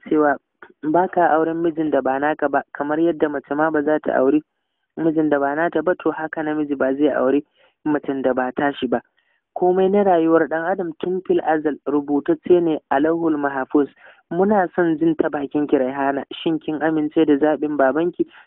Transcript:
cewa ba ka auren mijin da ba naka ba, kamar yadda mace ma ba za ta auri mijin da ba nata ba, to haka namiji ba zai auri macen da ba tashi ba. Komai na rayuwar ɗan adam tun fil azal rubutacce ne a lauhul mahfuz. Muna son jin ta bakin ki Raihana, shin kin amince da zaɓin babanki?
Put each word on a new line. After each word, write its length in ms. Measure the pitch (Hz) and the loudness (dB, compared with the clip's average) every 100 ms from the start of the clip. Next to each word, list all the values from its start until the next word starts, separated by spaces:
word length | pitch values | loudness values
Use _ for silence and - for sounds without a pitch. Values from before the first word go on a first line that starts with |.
| - | -2
cewa 280 | 156 151 135 _ _ - _ | 2 2 0 _ _ -20 _
ba 240 | 151 160 185 | -2 0 0
ka 200 | 185 165 151 | 2 2 4
auren 260 | 160 165 | 0 -2
mijin 300 | 170 160 156 | -2 -2 0
da 100 | 143 | 0
ba 180 | 131 135 | 0 -2
naka 300 | 147 156 147 | -2 -2 -2
ba, 140 | 139 - | -2 -4
kamar 240 | - 143 151 | -8 -4 0
yadda 300 | 165 156 156 | 0 0 -2
mace 240 | 143 - 143 | -4 -6 -2
ma 140 | 156 | 0
ba 120 | 156 | 0
za 160 | 147 151 | 0 -2
ta 140 | - - | 0 0
auri 260 | 131 147 - _ _ _ _ - | 2 2 -2 _ _ _ _ -4
mijin 320 | 160 156 156 | -2 0 0
da 100 | 143 | 0
ba 160 | 139 147 | 0 -2
nata 260 | 170 160 | -2 -2
ba, 100 | 156 180 | -2 0
to 160 | 165 | -2
haka 300 | 151 156 - | -4 -6 -6
namiji 320 | 156 151 147 139 | -4 -4 -4 -2
ba 180 | 135 135 | -2 0
zai 140 | 147 | 0
auri 320 | 127 127 143 - _ _ _ - | 2 2 0 -2 _ _ _ -4
macen 360 | 143 - 135 | -2 -2 -2
da 120 | 131 | 0
ba 180 | 127 127 - | 0 -2 -2
tashi 320 | 147 139 127 | -2 -2 -2
ba. 140 | 120 - _ _ _ _ - | -4 -6 _ _ _ _ -2
Komai 340 | 180 180 190 | 0 2 2
na 120 | 202 | 2
rayuwar 440 | 196 175 165 165 156 | 4 4 4 2 2
ɗan 180 | 156 165 | -2 -4
adam 220 | 190 175 156 | -4 -6 -6
tun 220 | 185 185 185 | -4 -4 0
fil 140 | 175 | -2
azal 320 | - 156 151 139 - | 0 0 0 -4 -2
rubutacce 760 | 147 143 147 - 160 - 180 | -2 0 -2 0 -2 4 4
ne 160 | 170 151 - | 4 -2 -2
a 100 | 139 | 0
lauhul 380 | 156 165 165 151 | 2 0 0 0
mahfuz. 520 | 143 139 131 151 139 _ - - - | -2 -4 0 0 0 _ -20 -20 -8
Muna 360 | 170 196 214 175 - | -2 2 2 0 0
son 220 | 170 156 | 0 2
jin 180 | 165 156 | 0 0
ta 140 | 160 | -2
bakin 380 | 147 143 151 147 | -4 -4 -2 0
ki 100 | 147 | 0
Raihana, 460 | 127 139 139 139 - | 0 -2 -2 -2 -6
shin 280 | - - 156 | -8 -4 -4
kin 200 | - 151 | -4 -4
amince 440 | 156 160 151 165 156 | -2 -2 -2 2 2
da 100 | 143 | 4
zaɓin 380 | 151 147 151 147 | 2 0 -2 0
babanki? 480 | 135 135 175 - 170 - | 2 2 -2 -2 -6 -8